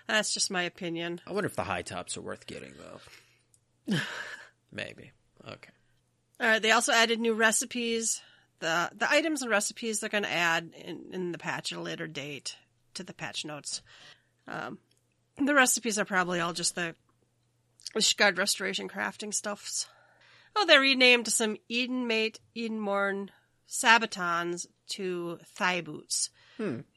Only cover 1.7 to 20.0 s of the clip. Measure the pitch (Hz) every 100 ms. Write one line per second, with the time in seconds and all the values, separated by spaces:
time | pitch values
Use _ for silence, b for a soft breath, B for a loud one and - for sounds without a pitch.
1.7 | 90 87 92 90 - 98 101 - - 67
2.7 | 69 85 90 - - _ _ _ _ _
3.7 | _ - 175 B B B B B B _
4.7 | 101 - - - _ _ _ - 104 -
5.7 | - _ _ _ _ _ - 240 220 214
6.7 | 226 233 233 226 226 226 220 226 214 247
7.7 | 247 233 226 226 - b b b - 160
8.7 | 165 170 202 170 294 320 302 247 208 214
9.7 | - 233 214 214 208 202 151 170 165 165
10.7 | - - 160 - 180 180 160 170 135 -
11.7 | 170 170 160 165 151 143 139 - - _
12.7 | _ _ - 180 - 147 - 160 147 -
13.7 | - - B B B B B - - -
14.7 | - _ _ _ _ _ - 277 285 254
15.7 | - 233 208 196 190 180 180 170 175 175
16.7 | - 170 - _ _ _ _ _ _ _
17.7 | _ - 220 - - 208 180 202 - 190
18.7 | 190 190 190 208 - 208 196 208 208 -
19.7 | - - b